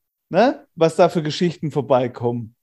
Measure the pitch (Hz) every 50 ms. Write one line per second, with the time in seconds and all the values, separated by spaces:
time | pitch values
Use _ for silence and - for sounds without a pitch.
0 | _ _ _ _ _ - 151 185 233 277 285 - - _ - 160 165 160 165 -
1 | 180 170 - 175 151 151 - - 185 175 - - 160 147 - 151 120 120 135 123
2 | 131 120 123 - 120 117 120 120 113 110 _ _